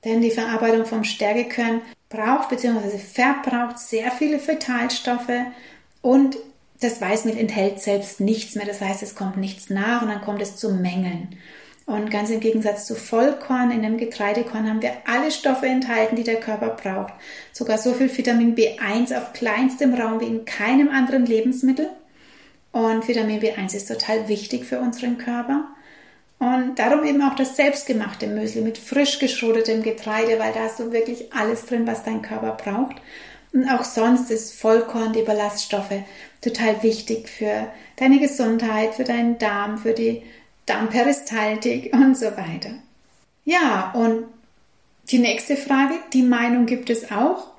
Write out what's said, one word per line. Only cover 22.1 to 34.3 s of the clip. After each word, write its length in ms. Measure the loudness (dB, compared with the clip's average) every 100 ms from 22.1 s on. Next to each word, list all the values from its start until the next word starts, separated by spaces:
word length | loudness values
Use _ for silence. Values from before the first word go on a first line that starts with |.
| _ -20 -20 -20 _ _
Und 340 | 0 2 2 0
Vitamin 320 | 0 0 0
B 140 | -2
eins 200 | -2 -6
ist 140 | -6 -6
total 400 | -6 -2 -2 -2
wichtig 380 | -4 -4 -8 -4
für 140 | -4
unseren 380 | -4 -4 -4 -4
Körper. 500 | -4 -6 -2 -2 -2 -14 -20 -20 -20 _ _ _
Und 380 | 0 0 0 0
darum 280 | 2 4 4
eben 160 | 4
auch 140 | 2 2
das 200 | -2 2
selbstgemachte 720 | 2 2 -2 -2 -2 -6 -6
Müsli 320 | -4 -4 -2
mit 180 | -4 -4
frisch 420 | -2 2 2 2
geschrotetem 640 | -2 0 2 2 2 0
Getreide, 580 | 0 -4 -4 0 2 2
weil 120 | 0
da 120 | -2
hast 160 | -4 -4
du 120 | -2
wirklich 400 | 0 0 -4 -6
alles 340 | -2 -2 -2 -2
drin, 220 | -2 0
was 160 | -2
dein 180 | -4 -6
Körper 300 | -6 -6 -6
braucht. 460 | -6 -6 -2 -2 -4 -18 -20 -20 -20 _
Und 160 | 0 2
auch 160 | 0 0
sonst 440 | 0 4 4
ist 240 | 4